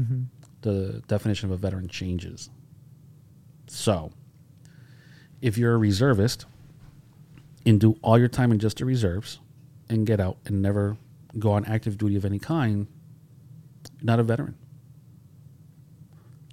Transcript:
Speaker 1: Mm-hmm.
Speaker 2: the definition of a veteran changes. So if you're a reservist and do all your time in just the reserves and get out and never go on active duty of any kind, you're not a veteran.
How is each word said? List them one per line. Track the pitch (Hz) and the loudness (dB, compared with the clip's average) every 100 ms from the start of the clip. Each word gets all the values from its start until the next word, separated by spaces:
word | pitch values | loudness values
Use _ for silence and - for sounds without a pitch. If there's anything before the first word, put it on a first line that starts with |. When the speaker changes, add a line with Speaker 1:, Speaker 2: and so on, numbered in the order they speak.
Speaker 1:
Mm-hmm. | 120 127 127 - - - | -4 -4 -6 -12 -20 -8
Speaker 2:
the | 110 98 95 110 - | -2 -2 -2 -8 -4
definition | 104 113 101 101 | -4 -2 -2 -4
of | |
a | 92 | -4
veteran | 95 95 92 | -4 -4 -8
changes. | - 92 90 87 - - - - - - - - - - - - - - | -8 -6 -6 -6 -14 -18 -20 -20 -20 -20 -20 -20 -20 -20 -20 -20 -20 -20
So | - - 95 78 - - - - - - - - - - - - - | -4 -2 -2 -4 -16 -20 -20 -20 -20 -20 -20 -20 -20 -20 -20 -20 -6
if | 127 104 | -4 0
you're | 117 | 2
a | 117 | 4
reservist | 107 98 135 110 110 - - - - - - - - - - - - - - | 4 4 4 4 2 -2 -10 -20 -20 -20 -20 -20 -20 -20 -20 -20 -20 -2 4
and | 107 | 6
do | 110 107 | 6 4
all | - 120 | 4 4
your | 123 | 4
time | - 123 | 2 2
in | 107 | 2
just | 107 - | 0 -4
the | |
reserves | 131 131 101 87 - - - - - - - | -4 -2 -2 -4 -8 -16 -20 -20 -20 -20 -4
and | 113 107 | -2 0
get | 107 | 0
out | 92 - | 0 -4
and | - 101 | -4 0
never | 98 101 101 107 - - - 113 | 0 0 0 -4 -12 -20 -14 -4
go | 107 | 0
on | 104 | 0
active | 104 110 113 101 | 0 -4 -4 -2
duty | 107 101 | -2 0
of | 98 | -2
any | 98 | -4
kind, | - 160 123 104 101 - - - - - - - - - - - | -4 -2 0 -2 -4 -12 -20 -20 -20 -20 -20 -20 -20 -20 -20 -8
you're | |
not | 113 117 | 0 0
a | |
veteran. | 113 113 151 - - - - - - - - - - - - - - - - - - - - | 2 -2 -4 -12 -20 -20 -20 -20 -20 -20 -20 -20 -20 -20 -20 -20 -20 -20 -20 -20 -20 -20 -8